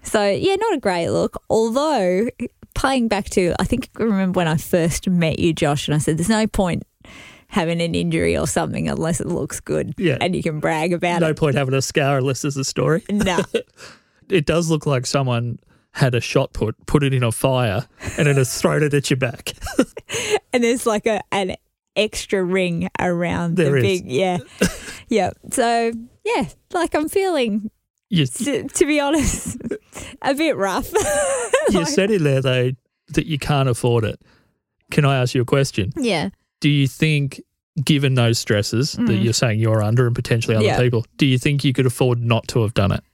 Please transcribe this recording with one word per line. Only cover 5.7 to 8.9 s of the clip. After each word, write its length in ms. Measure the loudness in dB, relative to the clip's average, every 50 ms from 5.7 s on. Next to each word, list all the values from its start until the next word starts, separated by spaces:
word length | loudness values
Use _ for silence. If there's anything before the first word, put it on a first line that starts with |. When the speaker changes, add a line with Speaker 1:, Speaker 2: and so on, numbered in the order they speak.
| 0 0 -2 -2
Speaker 1:
and 60 | -2
I 40 | 0
said, 200 | 0 0 0 0
"There's 100 | 2 2
no 180 | 2 2 2
point 360 | 0 0 0 0 0 -2 -4 -6 _ _ _ _ -20 -20 -20 -20 -20 -20 -20 _ _
having 320 | -2 0 0 0 0 0
an 140 | -2 0 0
injury 420 | 0 0 0 0 0 2 2 2
or 100 | 0 0
something 400 | 0 0 -2 -2 -2 -2 -4 -2
unless 360 | -2